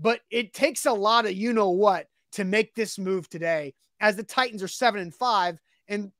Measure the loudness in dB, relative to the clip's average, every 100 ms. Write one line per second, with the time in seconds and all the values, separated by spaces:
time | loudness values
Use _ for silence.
0 | -2 -2 -4 -6 -6 0 0 0 0 2
1 | 2 2 2 -2 0 2 2 4 4 4
2 | -2 _ _ -6 0 0 0 -4 -6 -4
3 | -4 -4 -6 -6 -2 -2 -4 -14 _ 0
4 | 0 0 -2 -2 -2 -2 -8 0 0 0
5 | -6 -4 0 2 0 -4 _ _ -8 -8
6 | -8 _